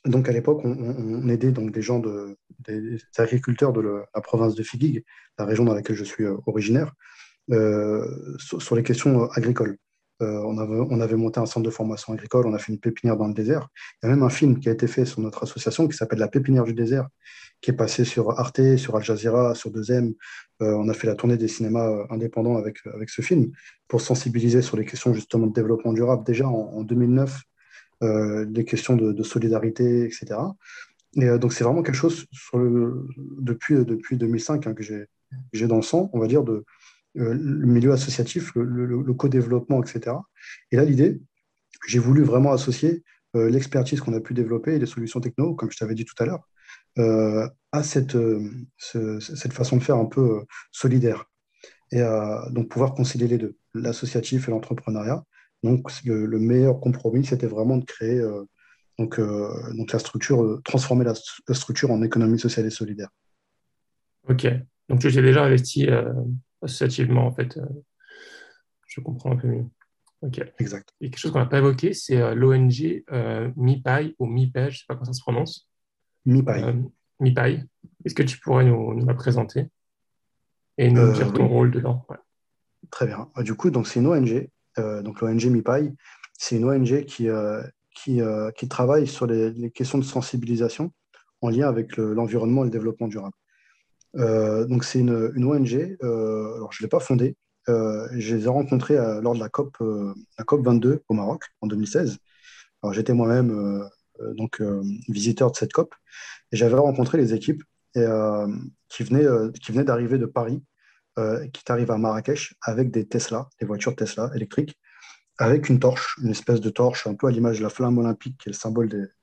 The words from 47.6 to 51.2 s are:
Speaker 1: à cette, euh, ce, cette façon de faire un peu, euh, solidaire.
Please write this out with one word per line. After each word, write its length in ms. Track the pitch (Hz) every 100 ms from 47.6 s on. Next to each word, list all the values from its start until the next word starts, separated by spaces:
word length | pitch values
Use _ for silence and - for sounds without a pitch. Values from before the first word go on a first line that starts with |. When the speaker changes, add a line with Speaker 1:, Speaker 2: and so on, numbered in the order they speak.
| _
Speaker 1:
à 140 | 147
cette, 320 | 147 143 127 120
euh, 340 | 113 110 104 123 120 _
ce, 420 | - 117 110 107
cette 320 | 107 147 127
façon 240 | - 127 127
de 60 |
faire 140 | 131 127
un 100 | 113
peu, 320 | - 127 107
euh, 60 | - - -
solidaire. 540 | - 131 127 120 -